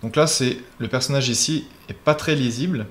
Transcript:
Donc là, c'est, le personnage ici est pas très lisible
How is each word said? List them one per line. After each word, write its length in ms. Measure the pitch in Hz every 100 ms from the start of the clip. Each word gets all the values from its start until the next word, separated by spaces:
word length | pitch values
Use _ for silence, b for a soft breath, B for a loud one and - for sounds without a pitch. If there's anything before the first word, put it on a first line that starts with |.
Donc 120 | 117 127
là, 120 | 151
c'est, 300 | - 127 - - -
le 80 | 113
personnage 420 | 127 127 139 123
ici 380 | 117 - 156 - - -
est 40 |
pas 220 | - - 151
très 200 | - 151
lisible 520 | 123 113 170 151 101